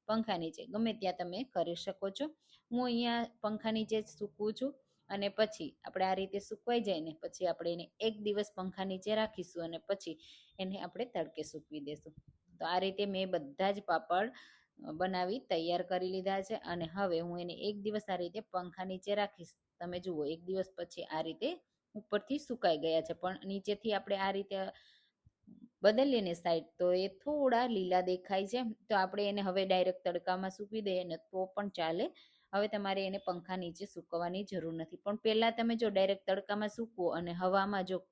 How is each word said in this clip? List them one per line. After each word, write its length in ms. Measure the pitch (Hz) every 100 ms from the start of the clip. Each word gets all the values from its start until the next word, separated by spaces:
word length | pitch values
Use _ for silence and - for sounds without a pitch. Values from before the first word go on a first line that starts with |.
| -
પંખા 320 | 226 220 180
નીચે, 280 | 165 160 170
ગમે 280 | 202 226
ત્યાં 200 | 220 185
તમે 300 | 180 175 185
કરી 320 | 262 180 165 170
શકો 340 | - 190 196
છો. 160 | 196 302 - _ - -
હું 140 | 240 247
અહીંયા 400 | 233 240 233 233 -
પંખા 300 | 214 214 226
નીચે 300 | 220 214 220
જ 40 | 214
સૂકવું 480 | - 208 - 214
છું 200 | 220 262 285 _ _ -
અને 200 | 196 202
પછી 460 | 196 214 - 147 - -
આપણે 200 | 190 190
આ 80 |
રીતે 260 | 190 190 196
સુકવાઈ 400 | - 214 - 240
જાય 200 | 208 170
ને 160 | 160 156
પછી 240 | 170 - 180
આપણે 280 | 160 170
એને 180 | 170 - -
એક 220 | 220 214
દિવસ 300 | 208 208 202 -
પંખા 280 | 190 185
નીચે 320 | 190 185 202 214
રાખીશું 480 | 214 - 170 170
અને 140 | 165 165
પછી 400 | - 196 - 156 - - _ -
એને 200 | 190 190
આપણે 260 | 175 185 254
તડકે 380 | 180 156 -
સૂકવી 360 | 156 156 - 151
દેશું. 340 | 143 151 160 - - - _ -
તો 60 | 165
આ 140 | 180
રીતે 260 | 190 190 202
મેં 260 | 190 190
બધા 400 | 180 139 143 190
જ 100 | 202
પાપડ, 500 | - 165 - 180 226 - - - _ -
અ, 120 | -
બનાવી 480 | 160 185 185 180 247
તૈયાર 420 | - 170 165 175
કરી 280 | 175 180 185
લીધા 320 | 190 185 196
છે 140 | 190 220
અને 300 | - 175 165
હવે 340 | 180 196 165
હું 200 | 175 175
એને 140 | 175
એક 280 | - 208 208
દિવસ 280 | 202 208 208
આ 60 | 180
રીતે 240 | 175 196
પંખા 440 | 214 185 180 175
નીચે 320 | 185 185 202 202
રાખીશ. 320 | 202 - 165 - _ -
તમે 200 | 175 180
જુઓ, 260 | 185 160 147
એક 200 | 165 175
દિવસ 200 | 190 185 -
પછી 260 | 175 -
આ 180 | - 156
રીતે 280 | 160 160 254 349 _ _ _ 214
ઉપરથી 420 | - 208 - 285
સુકાઈ 400 | - 240 185 156
ગયા 240 | 160 160
છે, 120 | 160
પણ 260 | 165 180 185 190
નીચેથી 480 | 196 196 202 226
આપણે 240 | 202 196 196
આ 140 | 196
રીતે 260 | 196 196 190 190 - - _ _ _ _ _ - - - -
બદલીએ 400 | 196 220 277 240
ને 120 | 190
સાઈડ 320 | 170 175 165 165 -
તો 140 | 180
એ 140 | 180 190
થોડા 600 | - 294 294 269 233 247
લીલા 340 | 214 185 180
દેખાય 460 | 180 180 180 190 196
છે. 160 | 240 240 214 -
તો 100 | 202
આપણે 320 | 185 202 202
એને 140 | 202
હવે 240 | 196 185 190
ડાયરેક્ટ 420 | 185 185 185 180
તડકામાં 420 | 175 180 185 190
સૂકવી 320 | 190 208 220
દઈએ 220 | 202 185
ને 140 | 180 165
તો 280 | - 190 185
પણ 240 | 190 208
ચાલે. 360 | - 160 170 294 - - _ -
હવે 140 | 196 208
તમારે 380 | 208 196 196 190
એને 120 | 196
પંખા 380 | 196 180 175 185
નીચે 300 | 175 175 196
સૂકવવાની 580 | 175 170 170 175 185
જરૂર 300 | 208 185 160
નથી, 240 | 165 160 -
પણ 180 | 202 214
પહેલાં 360 | 226 220 226
તમે 240 | 233 233 233
જો 140 | 226
ડાયરેક્ટ 360 | 196 196 196 -
તડકામાં 420 | 190 196 208 214
સૂકવો 400 | 220 226 - 175
અને 220 | 165 170
હવામાં 540 | 175 185 196 196 202 185
જો 120 | 180 -